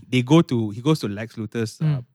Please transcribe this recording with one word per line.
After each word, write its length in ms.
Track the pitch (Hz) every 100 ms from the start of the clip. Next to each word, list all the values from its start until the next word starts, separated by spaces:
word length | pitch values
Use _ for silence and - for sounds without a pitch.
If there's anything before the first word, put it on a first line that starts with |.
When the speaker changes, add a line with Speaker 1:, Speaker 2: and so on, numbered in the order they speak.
| -
Speaker 1:
they 140 | 127
go 200 | 123 160
to, 280 | 170 117 107
he 100 | 107
goes 200 | 131 156
to 80 | 104
Lex 260 | 101 110 -
Luthor's, 460 | 107 117 110 -
uh, 40 | 156 139
Speaker 2:
Mm. 60 | 120